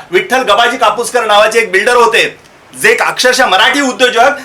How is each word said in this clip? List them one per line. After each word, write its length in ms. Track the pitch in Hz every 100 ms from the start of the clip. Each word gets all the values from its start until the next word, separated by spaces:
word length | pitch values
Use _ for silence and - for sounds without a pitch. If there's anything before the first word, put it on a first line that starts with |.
| -
विठ्ठल 320 | 180 208 247
गबाजी 340 | 202 208 240 254
कापूसकर 480 | 220 214 240 240
नावाचे 340 | 226 208 220 226
एक 140 | 220
बिल्डर 240 | 190 214 247
होते, 420 | 226 220 151 - - - - 127
जे 80 | 196
एक 120 | 240
अक्षरशः 440 | 165 - 247 247 247
मराठी 340 | 190 240 277
उद्योजक, 500 | 269 220 247 226 254 -